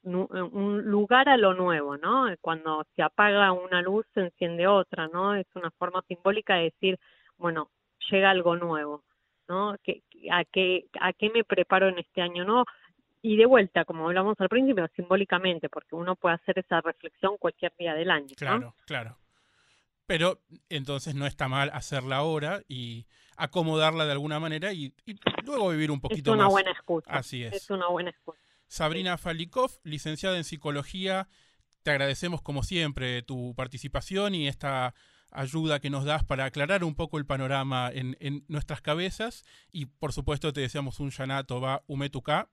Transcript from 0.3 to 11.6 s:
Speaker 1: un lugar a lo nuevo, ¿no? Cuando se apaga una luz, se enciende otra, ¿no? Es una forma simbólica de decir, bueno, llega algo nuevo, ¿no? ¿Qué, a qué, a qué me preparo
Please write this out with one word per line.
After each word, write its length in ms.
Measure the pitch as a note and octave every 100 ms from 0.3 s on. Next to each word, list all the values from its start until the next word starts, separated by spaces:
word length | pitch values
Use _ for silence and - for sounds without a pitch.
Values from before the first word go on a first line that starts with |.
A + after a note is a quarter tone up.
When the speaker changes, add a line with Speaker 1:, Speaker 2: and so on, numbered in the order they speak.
| F#3 F3
Speaker 1:
un 320 | G3+ G3+ G#3
lugar 440 | G#3 G#3 G#3 B3 C#4
a 80 | C4
lo 160 | F#3+
nuevo, 460 | F#3 F3+ D#3+ C#3+ C#3+
¿no? 280 | E3+ B3+ B3 F3
Cuando 460 | - D#3+ D#3+ D#3 D3+
se 80 | -
apaga 500 | D#3 - G#3 G3+ G3
una 300 | F3+ F#3 F3+
luz, 240 | F3+ G#3 -
se 60 | -
enciende 460 | F3 _ E3+ E3+ F#3
otra, 400 | G3+ F3+ F3 D#3+
¿no? 260 | E3+ G3
Es 120 | G3+ F3+
una 160 | F3+ E3+
forma 300 | _ F3+ F#3 _
simbólica 460 | F3 G3 G#3 -
de 100 | F3+
decir, 340 | E3 _ F#3+ F#3 _ _ _ _
bueno, 340 | F3 D#3+ D3+ _ _ _ -
llega 200 | G3 G3
algo 260 | F#3+ E3+ E3+
nuevo, 460 | F3 D#3 D3 D3 _ _ _ _ -
¿no? 280 | F#3 G#3 G#3
¿Qué, 200 | - - _ - -
a 120 | F3
qué, 420 | E3+ F#3+ F#3 F#3 - -
a 140 | F3+
qué 160 | - G#3+
me 160 | A3+
preparo 440 | A3 F#3+